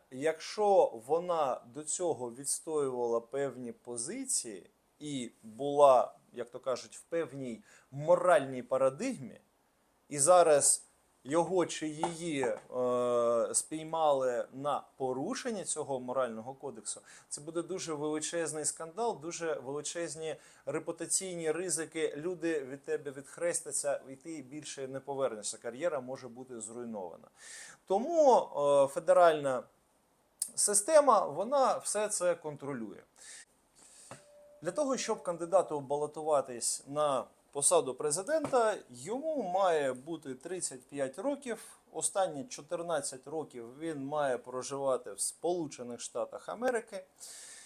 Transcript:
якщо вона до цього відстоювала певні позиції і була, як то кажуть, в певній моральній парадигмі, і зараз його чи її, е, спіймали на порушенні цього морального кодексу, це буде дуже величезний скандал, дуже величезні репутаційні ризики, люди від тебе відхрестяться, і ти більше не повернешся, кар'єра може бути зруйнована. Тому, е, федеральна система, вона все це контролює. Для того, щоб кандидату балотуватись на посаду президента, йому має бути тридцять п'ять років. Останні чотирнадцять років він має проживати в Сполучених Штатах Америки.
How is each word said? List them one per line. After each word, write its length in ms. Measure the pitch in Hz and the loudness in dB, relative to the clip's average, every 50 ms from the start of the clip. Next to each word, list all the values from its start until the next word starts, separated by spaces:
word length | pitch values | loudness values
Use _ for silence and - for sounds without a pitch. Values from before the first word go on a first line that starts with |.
| _ _ | _ _
якщо 920 | 127 127 143 160 160 - - - - 214 208 202 196 180 151 - - 117 110 | -10 -2 -2 -2 -2 -2 -8 -10 -4 0 2 6 6 6 6 4 0 -6 -4
вона 540 | 131 156 170 180 180 170 160 147 131 113 - - 120 117 | -2 0 0 0 0 0 0 0 0 0 -4 -6 -12 -14
до 80 | 147 151 | -12 -8
цього 480 | - - - 180 170 131 117 127 120 | -6 -4 -2 0 -2 -2 -2 -4 -8
відстоювала 920 | 113 131 143 - - - - 170 156 151 143 131 127 123 120 117 117 117 | -8 -8 -6 -4 -4 -4 -4 -4 -2 -2 0 0 -2 -2 0 0 0 0
певні 520 | 117 - - 139 139 139 120 127 127 120 113 | -2 -2 -4 -2 -2 -2 -4 -8 -10 -12 -12
позиції 960 | - _ 123 120 117 117 151 214 269 262 262 - - - 117 101 90 85 - _ _ _ _ _ _ | -12 _ -12 -8 -8 -8 -8 -8 -8 -6 -4 -4 -4 -4 -6 -10 -12 -14 -18 _ _ _ _ _ _
і 320 | 151 151 143 131 120 - - _ - | -10 -8 -6 -6 -6 -8 -12 _ -20
була, 720 | 113 107 117 139 143 143 143 147 139 127 120 104 - - - _ _ - | -18 -10 -6 -4 0 6 8 10 10 10 8 6 2 -4 -14 _ _ -10
як 180 | 120 117 - | -10 -10 -10
то 100 | - 120 | -10 -8
кажуть, 360 | - 135 127 113 - - - | -4 -4 -4 -4 -6 -12 -18
в 60 | - - | -20 -12
певній 600 | _ 165 170 160 - 131 139 131 123 113 101 - - - - _ _ | _ -4 -4 -4 -4 -8 -10 -10 -10 -10 -12 -14 -20 -20 -20 _ _
моральній 720 | 131 139 147 247 269 - 262 - 175 147 135 135 131 127 120 | -12 -4 4 4 6 6 8 8 6 6 6 2 -4 -8 -4
парадигмі, 800 | - 131 127 135 135 135 151 226 269 233 147 127 101 - - _ _ _ _ _ _ _ _ _ _ _ _ _ _ | -2 2 2 4 2 2 0 -4 -4 -4 -6 -10 -14 -14 -18 _ _ _ _ _ _ _ _ _ _ _ _ _ _
і 100 | 143 147 | -2 2
зараз 640 | 139 165 180 180 170 160 151 139 131 - - - - _ _ _ _ _ _ _ _ | 6 8 8 8 10 8 8 6 6 4 2 2 -2 _ _ _ _ _ _ _ _
його 420 | 127 147 170 170 170 190 180 160 | 0 2 2 2 2 2 2 2
чи 220 | 156 - - 160 156 | 0 -2 -4 -6 -6
її, 540 | 151 156 165 170 170 160 170 170 151 139 127 | -4 -4 -4 -4 -4 -4 -4 -4 -2 0 0
е, 160 | 117 107 107 - - - 127 123 123 123 123 123 123 120 120 117 117 120 117 107 98 117 | 0 -2 -4 -8 -8 -4 -2 0 0 2 2 2 2 2 2 4 4 4 2 2 0 0
спіймали 920 | - - - 156 156 160 160 160 165 160 151 143 135 131 127 120 117 107 - - | -2 -2 -2 -8 -10 -6 -4 0 2 4 4 4 4 2 0 0 -2 -4 -6 -8
на 300 | 135 139 147 135 113 - - _ | -6 -4 -2 -2 -2 -4 -8 _
порушенні 680 | - 135 127 123 131 143 196 254 - - 254 220 190 160 | -6 -4 -4 -2 -2 -4 -4 -6 -6 -6 -6 -6 -6 -6
цього 360 | - - 156 139 127 135 127 | -6 -6 -6 -4 -4 -6 -6
морального 540 | 127 123 127 135 127 117 113 110 110 127 139 | -4 -4 -2 -2 -2 -2 -4 -8 -10 -12 -14
кодексу, 460 | - - 135 117 113 101 - - 104 - - - - - _ | -10 -12 -12 -12 -10 -10 -10 -10 -10 -12 -20 -20 -20 -16 _
це 120 | - - | -14 -12
буде 220 | 147 160 160 175 165 | -12 -6 -6 -6 -6
дуже 320 | 151 190 175 139 165 156 | -4 -6 -8 -6 -6 -6
величезний 680 | 143 151 151 151 156 151 - 170 170 165 143 147 156 147 | -4 -2 -2 -2 -2 -4 -4 -4 -4 -4 -4 -4 -4 -4
скандал, 560 | - - - 165 165 165 202 233 233 196 147 143 | -4 -4 -6 -10 -12 -6 -4 -4 -4 -4 -4 -8
дуже 320 | 170 165 165 165 160 151 | -10 -8 -6 -4 -4 -4
величезні 800 | - 120 131 143 147 147 - - 175 170 156 139 160 160 160 143 - - - - - _ | -4 -6 -6 -8 -6 -6 -6 -6 -6 -6 -6 -6 -8 -8 -8 -8 -8 -12 -20 -20 -12 _
репутаційні 840 | 143 139 160 156 175 165 - 170 - - - 190 185 175 170 160 156 151 | -6 -6 -4 -4 -6 -8 -8 -4 -2 -2 -2 -2 -4 -6 -4 -2 -2 -2
ризики, 640 | 165 190 180 160 160 160 - - 160 156 - - | -2 -2 -4 -4 -4 -4 -6 -4 -4 -4 -2 -4
люди 440 | 143 151 180 185 160 160 165 160 147 | -4 -6 -6 -6 -2 -2 -2 0 -2
від 240 | 135 127 139 139 - | -4 -6 -10 -12 -6
тебе 260 | 160 156 151 139 143 | -4 -4 -4 -4 -8
відхрестяться, 920 | 131 139 135 - - - 170 175 160 - - 147 127 - - 143 131 - - 127 | -10 -10 -14 -16 -10 -4 -4 -2 -2 -2 -4 -4 -6 -4 -2 -2 -2 -2 -6 -10
і 80 | 135 | -16
ти 260 | 135 - 165 160 151 131 | -14 -12 -12 -12 -12 -12
більше 460 | 123 143 151 131 - - 143 135 131 | -12 -14 -12 -12 -12 -10 -8 -8 -8
не 120 | 135 135 | -8 -10
повернешся, 580 | 135 143 139 135 135 120 110 107 98 - - - | -8 -6 -2 0 0 0 -2 -4 -8 -10 -10 -8
кар'єра 420 | - 120 117 127 160 175 156 135 | -10 -10 -6 -4 -4 -2 -2 -4
може 280 | 123 127 131 127 131 123 | -6 -8 -10 -10 -12 -14
бути 320 | 117 123 131 127 123 113 | -14 -16 -14 -12 -12 -12
зруйнована. 680 | 107 113 117 120 123 117 110 101 92 85 85 - - - _ _ - - - - - - - - _ | -12 -12 -10 -10 -10 -8 -8 -8 -10 -10 -12 -16 -20 -20 _ _ -20 -18 -18 -18 -18 -18 -20 -20 _
Тому, 500 | - 185 202 247 320 349 320 302 269 226 | -2 0 0 0 2 4 6 8 10 8
е, 500 | 185 - - - 139 143 143 143 143 139 | 8 6 2 -2 0 2 6 6 6 6
федеральна 760 | 135 - 175 165 165 185 180 175 170 156 151 143 139 131 120 - - _ _ _ _ _ _ _ _ _ _ _ _ _ _ - - - | 4 2 0 4 6 8 10 10 10 8 6 2 0 -2 -2 -4 -8 _ _ _ _ _ _ _ _ _ _ _ _ _ _ -8 -6 -2
система, 720 | - - 208 208 208 - 320 320 302 294 269 226 196 175 | 0 0 2 2 2 2 8 8 8 10 10 8 6 6
вона 500 | 156 139 160 196 240 294 277 262 233 175 | 2 0 -2 -2 2 2 4 4 4 2
все 320 | 135 - - - 208 214 202 | 0 -2 -2 -2 -2 0 0
це 260 | 208 - 180 180 165 | -2 0 0 0 0
контролює. 680 | - - 151 147 143 139 139 139 120 110 101 87 - - _ _ - - - - - - _ _ _ _ _ _ _ - - - - - - - - - _ - - - - - - 147 | 0 -4 -8 -10 -8 -8 -8 -6 -6 -8 -10 -12 -16 -20 _ _ -20 -20 -20 -20 -20 -20 _ _ _ _ _ _ _ -20 -20 -20 -20 -20 -20 -20 -20 -20 _ -20 -20 -20 -20 -20 -8 -8
Для 80 | 170 | -4
того, 260 | 262 302 294 262 262 | -2 0 0 0 0
щоб 260 | - - - 220 214 - | -2 -2 -4 -4 -4 -4
кандидату 580 | 180 170 160 170 170 190 185 180 - 156 143 | -6 -4 -4 -2 4 4 4 4 4 0 -4
балотуватись 1040 | 135 123 143 147 151 147 - 160 151 156 151 139 135 - 123 117 - - - - - | -2 -2 -2 -2 -2 -4 -6 -6 0 2 2 2 2 0 -6 -6 -4 -4 -4 -4 -8
на 380 | 131 143 151 151 147 139 123 104 - _ _ _ _ _ | -6 -2 0 0 2 2 0 -2 -4 _ _ _ _ _
посаду 420 | 143 139 - 185 165 139 131 - | 0 2 4 4 4 4 2 -4
президента, 800 | - 147 151 147 180 196 269 311 320 294 - 277 247 226 214 190 - - - | -4 -2 -2 -2 -2 -2 -2 -2 0 0 2 2 2 4 2 0 -2 -8 -14
йому 520 | 123 123 131 175 226 269 320 320 311 277 208 | -18 -14 -8 -8 -6 -4 -4 -4 -4 -2 -2
має 500 | 180 180 190 196 180 165 151 143 135 127 | -2 0 2 4 4 4 4 2 0 -2
бути 420 | 127 139 165 165 156 - 139 131 | -4 -6 -8 -10 -8 -8 -10 -12
тридцять 520 | 131 - - 185 180 - - 135 123 - | -10 -10 -10 -8 -6 -6 -8 -8 -10 -14
п'ять 320 | _ 139 143 139 131 - 190 | _ -6 -4 -4 -4 -4 -4
років. 600 | 202 277 285 277 - 247 220 - - - - - _ _ - | -4 -4 -4 -4 -6 -8 -8 -10 -10 -16 -20 -20 _ _ -10
Останні 520 | 156 156 - - 202 190 175 151 139 123 | -6 -4 -2 0 0 0 0 -2 -8 -10
чотирнадцять 800 | - - - 147 147 175 165 170 170 165 147 135 - 139 127 - | -12 -14 -16 -10 -10 -8 -8 -4 -4 -4 -2 -2 -6 -10 -10 -12
років 520 | - 156 160 143 - - 123 117 117 127 143 | -8 -8 -8 -8 -8 -10 -14 -14 -14 -12 -10
він 280 | 160 165 156 139 135 | -8 -6 -6 -6 -6
має 320 | 139 151 151 147 135 123 113 | -4 -2 0 0 0 0 -2
проживати 760 | - 127 123 127 123 - 139 139 139 135 127 123 - 107 98 | -4 -8 -8 -8 -6 -6 -6 -2 0 0 0 0 -2 -8 -8
в 80 | - | -6
Сполучених 800 | - - - - - - 185 180 160 143 - - 120 120 120 117 | -6 -6 -6 -4 -4 -2 -2 -2 -4 -6 -8 -12 -12 -12 -10 -12
Штатах 480 | - - - 120 110 - - - - - | -12 -8 -6 -6 -6 -6 -8 -12 -10 -10
Америки. 560 | 175 202 247 254 247 220 220 - 208 190 185 _ _ _ - - - - - - - - - | -8 -4 -2 -2 -2 -2 -4 -6 -12 -14 -14 _ _ _ -18 -18 -16 -18 -18 -18 -20 -20 -20